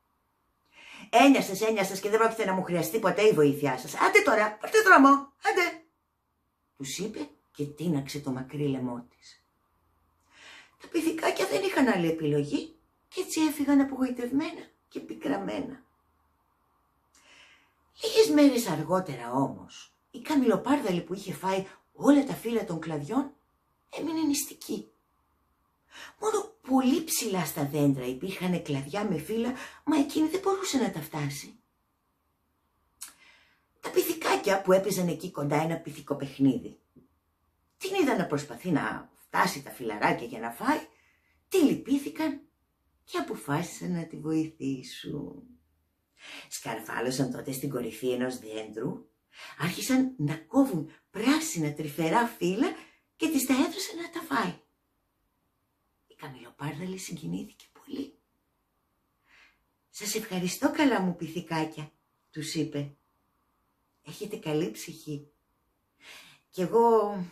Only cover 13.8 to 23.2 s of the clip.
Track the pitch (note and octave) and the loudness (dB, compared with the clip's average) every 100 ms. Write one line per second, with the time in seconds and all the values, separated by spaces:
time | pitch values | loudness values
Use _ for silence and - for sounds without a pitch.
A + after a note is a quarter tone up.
13.8 | C4+ C4 B3+ B3 A#3+ C4+ E4 F4 - _ | 4 0 -4 -2 -2 -2 -2 -8 -16 _
14.8 | _ - - - - G3 F#3+ - F3 - | _ -14 -12 -8 -4 -4 -4 -6 -6 -10
15.8 | _ _ _ _ _ _ _ _ _ _ | _ _ _ _ _ _ _ _ _ _
16.8 | _ _ _ _ _ - - _ _ _ | _ _ _ _ _ -20 -20 _ _ _
17.8 | _ - A4+ A4 A4 D4 C#4+ A#3+ G3+ D3 | _ -8 0 4 6 8 8 6 0 -2
18.8 | D3+ F#3 F3+ C3 A#2 B2+ C#3 - - - | 0 0 -2 -8 -4 0 0 -2 -16 -20
19.8 | - _ _ - - D4+ A#3+ F#3 - C#4+ | -20 _ _ -12 -2 2 4 4 4 2
20.8 | G#3+ F3 - F#3+ - - F#3+ F#3+ F#3+ - | 2 -2 -2 -8 -8 -6 -2 -2 -2 -10
21.8 | _ - G3 C#4+ C4 F3+ A3+ A#3 F#3+ E3 | _ 0 6 6 6 -2 -2 -2 -2 -6
22.8 | E3 D3+ C#3+ A#3+ | -6 -6 -4 -4